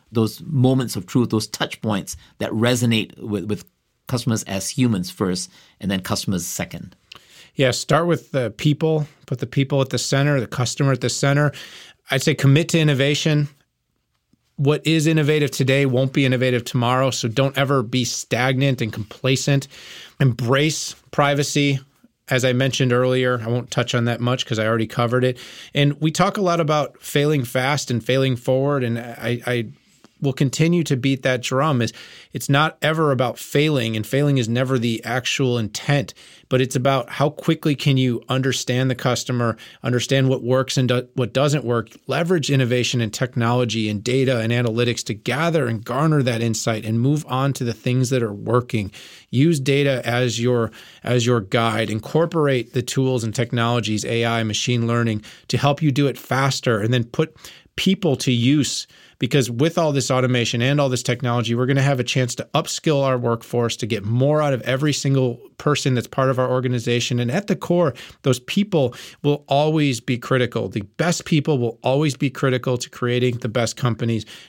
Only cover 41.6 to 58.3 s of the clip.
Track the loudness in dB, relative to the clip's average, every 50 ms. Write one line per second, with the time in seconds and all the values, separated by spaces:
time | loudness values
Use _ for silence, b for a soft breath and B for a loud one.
41.6 | 0 0 -2 -2 -2 -6 -12 -14 _ -4 -4 -2 0 0 0 0 0 2 2 2
42.6 | 2 2 2 0 0 0 0 -2 -2 -2 -2 -4 -4 -4 -2 0 0 2 2 2
43.6 | 0 0 -2 -2 -2 -2 -2 -4 -2 0 0 2 2 2 0 0 0 0 0 0
44.6 | 0 0 0 0 0 0 0 -2 -4 -8 -8 -6 -4 -4 -2 0 0 0 0 0
45.6 | 0 -2 -4 -6 -6 -4 -2 0 2 2 4 2 2 2 0 0 0 -2 -2 -2
46.6 | -2 -2 -2 -2 -2 -2 0 0 2 2 0 0 -2 -4 -2 -2 0 -2 -2 -2
47.6 | -4 -6 -6 -4 -2 -2 0 0 0 0 0 0 -2 -2 -6 -6 -2 0 2 2
48.6 | 2 0 -2 -4 -4 -6 -8 B B B B B B B 2 4 4 4 4 2
49.6 | 2 2 2 2 2 2 0 0 0 0 0 2 0 0 0 0 0 2 2 2
50.6 | 0 -2 B B B B B B B 0 2 2 4 2 2 2 0 0 0 2
51.6 | 2 2 0 0 -2 -2 -4 -6 -4 0 0 0 0 2 0 0 2 2 2 0
52.6 | -2 -2 -4 -4 -4 -2 -2 0 0 0 0 -2 -2 -2 -2 -2 -2 0 0 0
53.6 | 0 2 0 0 0 -2 -2 -4 -2 -2 -2 0 0 0 0 0 -2 -2 -2 -2
54.6 | -2 0 0 0 0 0 0 0 0 0 -2 -4 -6 B B B B B -2 0
55.6 | 2 0 0 0 0 0 2 2 0 0 -2 -4 -6 -4 0 0 0 0 0 -2
56.6 | 0 0 0 0 0 0 0 0 -2 -2 -2 -2 -2 -2 -4 B B B B B
57.6 | B B _ -2 0 0 0 2 2 0 0 0 0 0